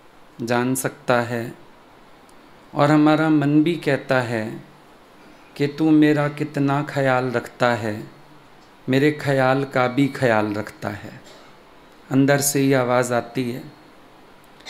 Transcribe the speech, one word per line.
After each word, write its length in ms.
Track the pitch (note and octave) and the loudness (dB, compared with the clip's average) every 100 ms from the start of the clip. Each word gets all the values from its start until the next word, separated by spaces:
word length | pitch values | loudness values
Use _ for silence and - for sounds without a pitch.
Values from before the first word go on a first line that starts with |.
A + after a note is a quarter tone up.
| - - - - | -20 -20 -20 -10
जान 360 | A#2+ A#2+ B2 C3 | -2 0 0 -2
सकता 440 | C3 - - B2 | -4 -8 0 0
है। 300 | A#2 A#2+ A#2 - - - - - - - - - - - - | 0 -6 -8 -14 -20 -20 -20 -20 -20 -20 -20 -20 -20 -20 -12
और 160 | D3 C#3+ | 0 2
हमारा 380 | D3+ D3+ D3+ D#3+ | 4 4 2 2
मन 320 | D3+ C#3+ D3+ | 2 2 2
भी 140 | D#3 E3 | 2 0
कहता 420 | D3 C3+ - C3 | -2 -2 0 0
है 240 | A#2 A2+ A2 - - - - - - - - - - - | 0 -4 -6 -10 -16 -20 -20 -20 -20 -20 -20 -20 -20 -4
कि 100 | C#3+ | -4
तू 220 | C#3+ D#3+ | 0 4
मेरा 360 | D3+ D3+ D3 D3 | 6 6 4 0
कितना 540 | D3 D3 C#3+ C#3 C#3 | -4 -8 -2 -2 -2
ख्याल 480 | D3 D3 C3+ B2+ B2+ | -2 -2 2 2 0
रखता 420 | A#2 - - B2 | -4 -6 -2 0
है, 280 | A#2 A2 G#2+ C#3 - - - - - - - - | 0 -4 -8 -12 -20 -20 -20 -20 -20 -20 -14 -2
मेरे 240 | C3 D3 | 2 2
ख्याल 520 | D3 C#3+ C3+ B2+ C3+ | 0 -2 0 2 0
का 220 | C3+ C3+ B2+ | 0 0 0
भी 180 | A#2+ C#3 | 0 -2
ख्याल 440 | C#3 C3 G#2+ G#2+ | 0 0 2 0
रखता 340 | G#2 G#2+ - A2 | -4 -8 -10 -10
है, 240 | G2+ - B2+ - - - - - - - - - | -10 -14 -20 -20 -20 -20 -20 -20 -20 -20 -20 -4
अंदर 300 | C3+ C#3 C#3 | 0 2 2
से 200 | - C#3 | 0 0
ही 120 | C3+ | 2
आवाज़ 400 | C3+ B2 B2 A#2+ | 2 2 0 0
आती 360 | A#2+ A#2 - A#2+ | -2 -4 -6 -6
है। 120 | B2+ D3 - - - - - - - - - - | -8 -12 -20 -20 -20 -20 -20 -20 -20 -20 -20 -18